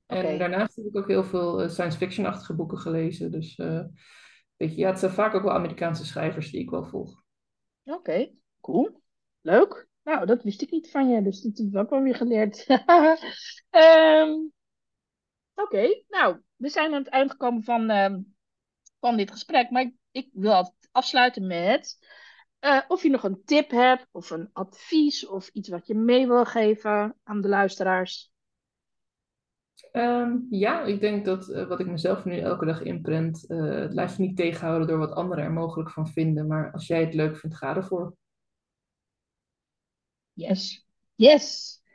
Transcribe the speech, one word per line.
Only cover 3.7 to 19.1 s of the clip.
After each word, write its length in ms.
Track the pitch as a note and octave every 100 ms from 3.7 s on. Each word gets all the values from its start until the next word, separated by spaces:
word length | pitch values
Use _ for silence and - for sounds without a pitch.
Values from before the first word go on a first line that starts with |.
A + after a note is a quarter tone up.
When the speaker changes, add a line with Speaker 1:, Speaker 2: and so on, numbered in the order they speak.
| D#3+ - - _ - - _ _ -
Speaker 1:
weet 140 | D#3+
je, 60 | D#3+
ja, 120 | F#3+
het 80 | F#3+
zijn 140 | F#3
vaak 220 | F#3 G#3+
ook 80 | G3
wel 100 | G3
Amerikaanse 520 | F#3 E3+ - E3+ D#3+ -
schrijvers 440 | D#3+ D#3+ D#3 D#3
die 100 | -
ik 100 | -
wel 140 | F2
volg. 380 | - - - - _ _ _ _ _ _
Speaker 2:
Oké, 460 | - E4+ - E3+ C4 _ _ _
cool. 420 | - D#3+ G4 - _ _ _ _
Leuk. 480 | D#3+ G#3 G4+ - - _
Nou, 240 | - D4 F#3
dat 160 | A#3+
wist 200 | G#3 -
ik 80 | -
niet 200 | E4 -
van 180 | C#4+ C4
je, 140 | A3+
dus 200 | G3 F#3+
dat 160 | A3 G#3
heb 80 | G3+
ik 100 | G3
ook 140 | G#3+
wel 120 | C4+
weer 120 | C4+
geleerd. 520 | A#3+ A#3+ A3 G#3+ - -
<laughs> 1040 | C4 - E4+ D#4 D#4+ F4 - - - _
Ehm, 600 | E4+ D#4+ D#4+ D#4+ D#4 D#4 D#4 D#4 _ _ _ _ _ _ _ _ _ _
oké, 480 | - G#4 G3 A#3+ G#4 -
nou, 320 | F#4+ A#3+ F3 _ -
we 120 | C4+
zijn 240 | E4+ D#4
aan 80 | C#4+
het 60 | C4+
eind 180 | C4+ C#4
gekomen 320 | - B3 A#3
van, 280 | A3 A#3 A3
ehm, 300 | G#3 G3 F#3+ G3 _ _ _ _ _ _ _
van 160 | A#3+